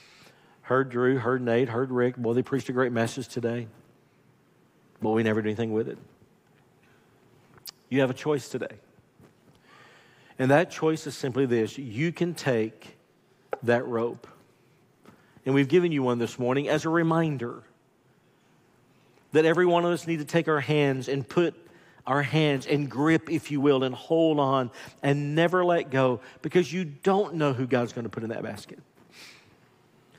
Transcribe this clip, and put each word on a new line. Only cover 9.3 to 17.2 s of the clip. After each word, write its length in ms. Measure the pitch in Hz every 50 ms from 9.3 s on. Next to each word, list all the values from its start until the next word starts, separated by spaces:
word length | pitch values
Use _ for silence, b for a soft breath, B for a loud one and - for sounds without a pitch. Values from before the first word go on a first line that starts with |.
| _ _ _ _ _ b b b b b b b b b b b b b b b b b
And 120 | 135 131
that 200 | 135 151 180 180
choice 360 | - - - 160 160 151 -
is 100 | 151 127
simply 300 | - - 139 117 123 139
this. 320 | 127 120 117 110 107 - -
You 340 | 143 131 101 113 151 170 160
can 220 | - 175 175 165
take 640 | - - 147 127 113 110 113 - - - - - _ _ _ _ _ _ _ _ _ _ _ - - -
that 240 | 117 120 120 131
rope. 400 | 123 123 113 113 120 - - - - - - _ _ _ _ _ _ _ _ _ _ _ _ _ b b b b b b b b
And 80 | 131 135
we've 140 | 139 143 131
given 220 | 139 180 175 175
you 120 | 160 143 131
one 160 | 123 123 120
this 200 | 117 110 - -
morning 300 | 123 120 127 139 147 104
as 160 | 135 156 151
a 60 | 165
reminder 720 | 160 170 170 165 160 165